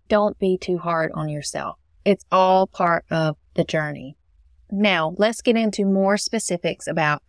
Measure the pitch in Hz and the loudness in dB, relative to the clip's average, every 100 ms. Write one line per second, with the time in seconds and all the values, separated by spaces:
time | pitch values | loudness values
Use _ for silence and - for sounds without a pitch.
0 | - 208 208 - 196 185 - 175 165 165 | 0 2 2 0 -2 -2 -2 -4 -2 -2
1 | 160 - 156 147 - 151 139 - _ _ | -2 -4 -6 -6 -8 -8 -8 -10 _ _
2 | - 190 - 185 185 190 190 - 175 170 | 0 0 2 2 4 4 2 0 0 0
3 | - 160 156 151 _ - 165 160 151 143 | -2 -2 -2 -4 _ -4 -2 -2 -4 -8
4 | 135 - _ _ _ _ - 196 208 175 | -14 -20 _ _ _ _ -8 0 2 2
5 | 160 175 214 233 - 226 220 202 196 196 | 0 0 0 0 0 2 2 0 0 2
6 | 190 202 - 220 - 175 170 - - 165 | 2 0 -2 -6 -4 -4 -4 -6 -6 -2
7 | 151 147 | 0 0